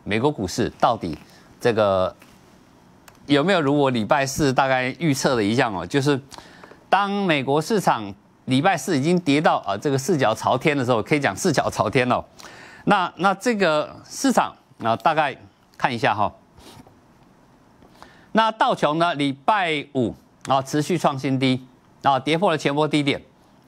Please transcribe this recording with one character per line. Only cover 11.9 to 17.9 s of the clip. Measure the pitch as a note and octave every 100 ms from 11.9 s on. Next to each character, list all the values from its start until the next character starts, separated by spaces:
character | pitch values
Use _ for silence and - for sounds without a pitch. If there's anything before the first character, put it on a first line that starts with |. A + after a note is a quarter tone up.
天 | B2+ B2
哦。 | G#2+ - - - - - -
那， | - G3+ F3 -
那 | F#3+
这 | F#3+ B3
个 | A3 F3+ D3+ B2+ - -
市 | - C4+
场， | G#3+ B2+ - _ -
啊， | A2+ A2+
大 | E3+
概 | D#3 D3 A2+ G2 _ _ -
看 | D3+
一 | A#2+
下 | B2
哈。 | G#2+ G2 - _ - - - - - _ _ _ _ _ _ _ _ -